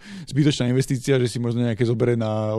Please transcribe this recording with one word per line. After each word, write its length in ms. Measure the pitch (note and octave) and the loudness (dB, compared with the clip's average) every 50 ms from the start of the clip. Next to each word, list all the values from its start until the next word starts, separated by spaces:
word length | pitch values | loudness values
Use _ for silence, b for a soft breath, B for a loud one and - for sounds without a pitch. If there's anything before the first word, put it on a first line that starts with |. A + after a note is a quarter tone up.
<laughs> 300 | - G#3 G3+ F#3+ D#3 - | -14 -16 -16 -14 -12 -4
zbytočná 380 | C3 C#3 D3+ D3+ C#3+ - B2 B2 | 0 2 2 2 2 2 0 0
investícia, 480 | B2 C3 C3 - C#3 A#2+ - C3+ C3+ | 2 0 0 0 -2 -2 0 2 2
že 80 | B2+ B2 | 2 2
si 160 | A2+ - A#2+ | 0 -2 -4
možno 240 | A#2+ A#2 A#2 A#2+ A#2+ | -4 -2 -2 0 0
nejaké 160 | A#2+ A2+ - B2 A2+ | -2 0 0 0 0
zoberie 240 | A#2+ A2 B2 A#2+ | 2 2 2 2
na 400 | A#2+ A#2 A2+ G#2+ G#2+ A2 G#2+ G#2+ G#2+ | 2 0 0 -2 -2 -2 -2 -2 0